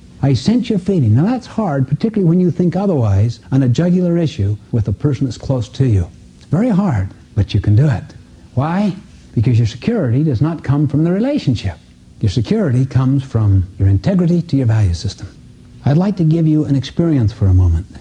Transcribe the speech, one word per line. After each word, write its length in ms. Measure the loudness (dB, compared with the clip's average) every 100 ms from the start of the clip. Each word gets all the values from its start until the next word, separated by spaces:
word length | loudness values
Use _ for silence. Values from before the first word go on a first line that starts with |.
| -20 -4
I 120 | 0
sense 360 | 2 2 0 0
your 100 | -2
feeling." 360 | 0 0 4 4
Now 100 | 2
that's 220 | 0 -4
hard, 400 | -6 -2 -2 -2
particularly 420 | -2 -2 0 2
when 100 | 2
you 100 | 2
think 260 | 2 0 0
otherwise 640 | 0 0 2 2 0 -2 -2
on 100 | 0
a 80 | 2
jugular 480 | 2 2 2 2 0
issue 400 | -2 -2 -4 -4 -4
with 160 | -4 -2
a 60 |
person 320 | -2 -2 -2 -4
that's 120 | -6
close 300 | -4 -4 -4
to 160 | -2 0
you. 220 | 2 -2 -8 -20 -20
It's 120 | -4
very 200 | -2 0
hard, 400 | 0 0 -2 -4 -8 -8 -4
but 180 | -2
you 60 | -2
can 140 | 2 2
do 120 | 2
it. 280 | 0 -6 -18 -20 -20 -8 -4
Why? 400 | -2 -2 -2 -4 -12 -20 -8
Because 240 | -2 0 2
your 100 | 0
security 560 | -2 -2 -2 0 0
does 180 | 0 0
not 220 | 0 -2
come 240 | -2 0 0
from 160 | 0
the 80 | 0
relationship. 640 | 0 0 -2 -2 -2 -4 -10 -16 -20 -20 -6
Your 120 | -2
security 540 | -2 0 0 0 0 0
comes 380 | 0 0 0
from 420 | -2 -2 2 2 0 -2
your 100 | 0
integrity 540 | 2 2 0 2 0
to 160 | 0 0
your 80 | 0
value 280 | 2 0
system. 340 | -2 -6 -10 -16 -20 -20 -20 -20 -6 0
I'd 120 | 0
like 200 | 0 0
to 60 |
give 240 | 0 2 2
you 180 | 0 0
an 100 | -2
experience 560 | -2 -2 0 0 0
for 160 | 0 2
a 60 |
moment. 340 | 2 2 0 -4 -14